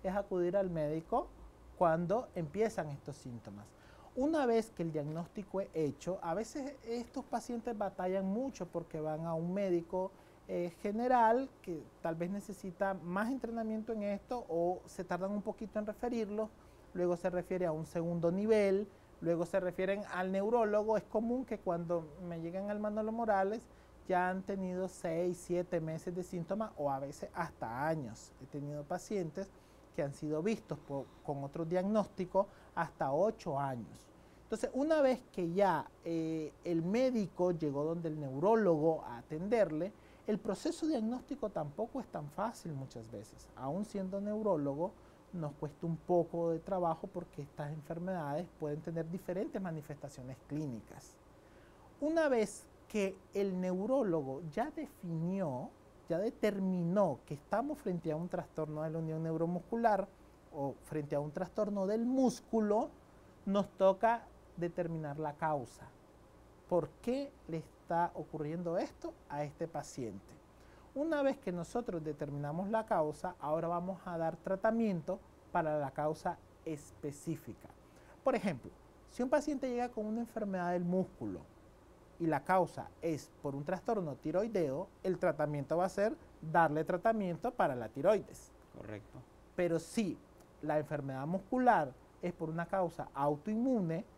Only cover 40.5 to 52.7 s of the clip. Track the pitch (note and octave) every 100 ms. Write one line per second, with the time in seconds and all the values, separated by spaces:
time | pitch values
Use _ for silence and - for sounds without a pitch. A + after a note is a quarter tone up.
40.5 | F#3+ - - D#4 C#4+ A3 B3 - C#4 G#3
41.5 | F3+ D3 D3 A3+ C4+ G#3 E3+ D3 - G#3+
42.5 | - F3 C#3 C3 B2 A2+ A2+ G#2+ - -
43.5 | - B2+ F3 G#3 G3+ F#3+ G3 G#3 G#3+ G#3+
44.5 | E3 C#3+ C#3 F#3 - - - - F3+ D3+
45.5 | C#3+ D3 - E3+ D#3+ - F3+ E3+ E3+ E3+
46.5 | D#3+ F3+ F#3+ E3+ D#3+ F#3+ F3 F3 - C#3
47.5 | - D3 D#3 C#3+ E3 F3+ F3+ C#3+ D3 F3
48.5 | - D3+ D3+ D#3+ E3 D#3+ F3+ - F3+ D4
49.5 | G#3 F#3 D#3+ D3 D3 C#3 - B2+ C3+ -
50.5 | C#3+ D3+ A2+ - - - - - - -
51.5 | - - - - - D4 E4 D4+ A#3+ G#3
52.5 | - -